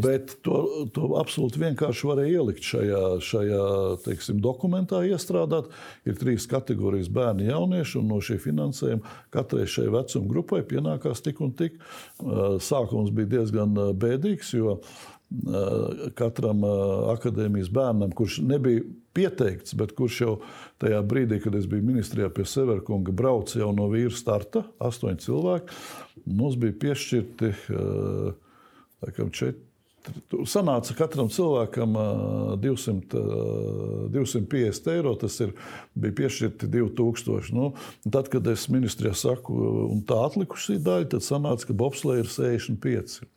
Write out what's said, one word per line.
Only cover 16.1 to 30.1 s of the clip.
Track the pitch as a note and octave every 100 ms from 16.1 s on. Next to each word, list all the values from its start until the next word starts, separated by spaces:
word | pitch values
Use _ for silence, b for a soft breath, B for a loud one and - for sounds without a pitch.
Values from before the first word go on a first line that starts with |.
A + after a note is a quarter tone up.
katram, | - A#2 A#2 A2+ G#2
ā, | G#2 G2+ G2 G2 A2 A2+
akadēmijas | A#2+ G#2 G#2+ G#2 F2+
bērnam, | A#2+ B2+ G#2+ G2
kurš | - G#2+ - C3
nebija | C#3+ B2+ A2+ - - _
pieteikts, | F3 F#3+ F#3+ G#2 F2+ - G#2
bet | G#2+
kurš | - B2 -
jau | A#2 G#2 B B B -
tajā | A2 G#2 G2+
brīdī, | C3 A#2+ G#2+
kad | A2
es | G2+ F#2
biju | G#2 A#2
ministrijā | B2+ G2 - G2
pie | - F#2+
Severkunga, | C#3 B2+ G2 - G2+ F#2
brauca | F#2+ C3 A#2+ - A2+
jau | G#2
no | G2+ G2+
vīru | A2+ A#2+
starta, | A#2+ - G#2 - A3+ G#3+ -
astoņi | A#2+ A#2 G#2 F2
cilvēki. | - C#3 F3+ F3+ F3 B B B B B -
Mums | G2 C#3 B2
bija | A2+ -
piešķirti, | C#3+ C#3 - A#2+ A2 - A2 G2+ -
ā, | G2+ G2 G2+ G2 G1+ C#2 - b b b b b -
laikam, | - - G#2+
četri, | - B2+ B2+ - _ _ _ -